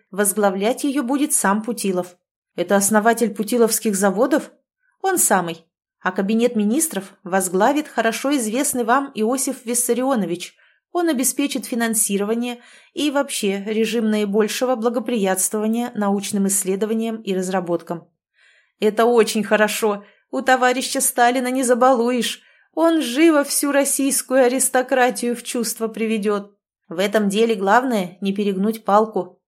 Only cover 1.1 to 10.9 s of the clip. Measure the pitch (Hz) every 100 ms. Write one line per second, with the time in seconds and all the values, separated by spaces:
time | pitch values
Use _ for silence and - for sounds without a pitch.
1.1 | 277 294 - 196 208 220 220 196 180 180
2.1 | - _ _ _ - 175 202 196 214 220
3.1 | 226 226 214 208 240 226 220 220 196 202
4.1 | 185 269 294 - _ _ _ _ _ 381
5.1 | 370 - 196 170 165 _ _ _ _ 185
6.1 | 190 190 220 240 226 208 269 320 196 190
7.1 | _ 175 190 180 185 233 294 294 - 226
8.1 | 220 269 285 214 240 294 247 226 269 277
9.1 | 208 214 262 277 - 220 240 - 233 262
10.1 | 254 175 175 - - _ _ _